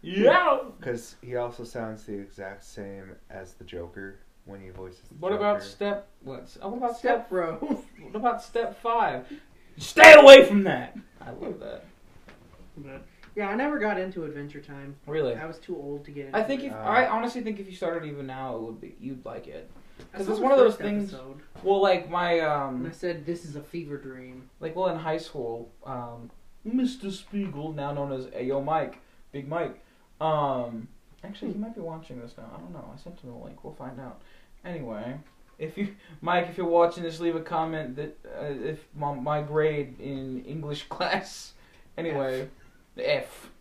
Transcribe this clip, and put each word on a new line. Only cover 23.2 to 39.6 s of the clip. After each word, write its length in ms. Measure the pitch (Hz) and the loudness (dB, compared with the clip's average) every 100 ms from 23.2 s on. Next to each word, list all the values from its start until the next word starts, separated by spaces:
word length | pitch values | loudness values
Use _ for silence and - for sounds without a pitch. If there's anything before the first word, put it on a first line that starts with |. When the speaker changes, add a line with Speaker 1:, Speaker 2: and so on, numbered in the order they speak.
| 143 | -8
Speaker 3:
"This 180 | 170 | -10
is 120 | 156 147 | -10 -14
a 60 | |
fever 340 | 143 170 147 143 | -12 -14 -12 -14
dream." 520 | 135 127 127 127 127 - | -14 -18 -20 -20 -20 -12
Speaker 1:
like, 140 | 160 170 | -10 -2
well, 120 | 185 | -2
in 80 | 165 | -2
high 200 | 160 160 | -4 -6
school, 520 | - 147 117 117 117 - | -6 -10 -8 -8 -12 -18
um, 460 | - 123 120 117 120 - - - | -12 -12 -10 -14 -18 -20 -20 -14
Mister 460 | 214 247 247 - 196 | -4 -2 -2 -4 -10
Spiegel, 640 | 185 - 202 190 143 160 | -10 -8 -6 -6 -8 -10
now 200 | 147 143 | -8 -6
known 200 | 143 139 | -6 -6
as 140 | 131 127 | -6 -10
Ayo 340 | - 127 139 | -8 -4 -4
Mike, 340 | 139 160 - - - - - | -2 -2 -4 -10 -20 -20 -16
Big 160 | 139 139 | -14 -8
Mike, 340 | 165 - - - _ _ - | -6 -6 -10 -20 _ _ -6
um, 680 | 160 151 143 131 120 113 131 - _ - | -2 0 0 -4 -6 -10 -14 -20 _ -20
actually, 280 | - 202 - | -18 -12 -10
he 60 | 196 | -8
might 160 | 220 | -10
be 60 | 226 | -10
watching 400 | 165 160 - 127 | -12 -12 -14 -18
this 140 | 120 - | -18 -20
now. 120 | - | -20
I 40 | 160 | -18
don't 120 | 180 | -18
know. 120 | 160 - | -18 -18
I 40 | - | -20
sent 220 | - 180 | -20 -18
him 100 | 127 | -18
a 120 | 117 | -18
link. 200 | - - | -18 -18
We'll 80 | - | -18
find 240 | - 131 127 | -16 -16 -14
out. 200 | 127 - - - - - | -16 -18 -20 -20 -20 -20
Anyway, 540 | 180 165 123 107 117 147 - - - - | -14 -12 -10 -10 -10 -12 -18 -20 -20 -12
if 180 | 160 190 | -12 -6
you, 180 | 202 - - 156 | -8 -8 -20 -10
Mike, 280 | 160 180 170 | -2 -2 -2
if 80 | - | -6
you're 100 | 170 | 0
watching 360 | 170 170 175 | 2 2 0
this, 160 | 165 160 | -10 -4
leave 140 | 170 160 | -4 -4
a 40 | |
comment 560 | 160 165 160 160 147 135 | -4 -4 -4 -6 -10 -10
that, 200 | 151 - - - | -12 -14 -16 -12
uh, 40 | 147 | -10
if 400 | 135 147 156 - | -8 -8 -10 -14
my, 180 | 147 143 | -10 -8
my 280 | 139 143 151 | -6 -4 -4
grade 560 | 147 151 | -2 0